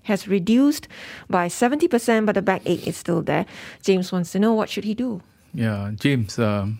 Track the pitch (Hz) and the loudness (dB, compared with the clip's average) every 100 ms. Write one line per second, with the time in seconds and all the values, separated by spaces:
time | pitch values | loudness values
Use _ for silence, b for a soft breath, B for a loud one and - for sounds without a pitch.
0 | - 196 190 196 190 240 285 302 - B | -4 -2 0 0 4 4 4 2 -6 B
1 | B B B 180 175 - 240 294 339 240 | B B B 0 0 0 0 2 2 2
2 | 240 220 214 196 202 190 - 170 - - | 2 2 2 0 0 0 0 -2 -4 -6
3 | - 170 151 151 196 B B B - 185 | -2 -2 0 -2 -2 B B B 0 0
4 | 180 185 170 190 220 220 - 202 208 220 | 0 -2 -2 2 2 2 0 -4 -4 -4
5 | 254 185 - _ _ - 113 101 101 104 | -4 -8 -12 _ _ -2 -2 -2 -4 -2
6 | 185 139 104 - 107 101 98 | 0 2 0 0 2 2 -2